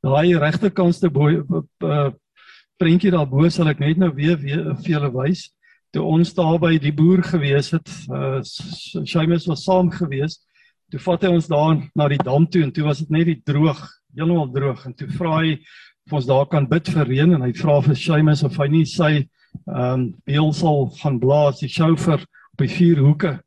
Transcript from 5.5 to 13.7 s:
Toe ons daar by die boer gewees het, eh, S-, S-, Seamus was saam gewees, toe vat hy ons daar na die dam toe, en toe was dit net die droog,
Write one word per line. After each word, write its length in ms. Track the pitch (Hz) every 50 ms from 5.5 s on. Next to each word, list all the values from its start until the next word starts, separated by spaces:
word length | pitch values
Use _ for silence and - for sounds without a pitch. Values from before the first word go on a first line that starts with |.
| _ _ _ _ _ _ _ _ -
Toe 100 | 151 156
ons 300 | - 156 165 170 165 -
daar 260 | - 175 156 160 170
by 180 | 170 165 165
die 140 | 160 139 147
boer 300 | 151 147 156 175 190 185
gewees 500 | 175 - - 170 143 143 139 143 139 -
het, 160 | - 165 - - - - - 131
eh, 300 | 123 135 135 135 135 135
S-, 540 | 123 - - - - - 165 - - - -
S-, 160 | 170 151 -
Seamus 360 | - 170 160 160 170 170 -
was 160 | 175 156 - -
saam 280 | - 190 185 180 170
gewees, 540 | - - 175 147 135 135 143 160 - _ _ _ _ _ _ _ _ _ _ _
toe 80 | - 139
vat 220 | - 185 175 165 -
hy 40 |
ons 200 | 190 175 170 156
daar 420 | - 165 147 151 160 160 151 131 - _
na 120 | 160 147
die 160 | 143 139 139 -
dam 240 | 131 131 143 165
toe, 160 | 165 - 180 156
en 80 | 135
toe 120 | - - 151
was 160 | 151 147 143
dit 100 | 160 139
net 160 | 151 156 170
die 160 | 170 160 120 _
droog, 440 | - 139 147 156 160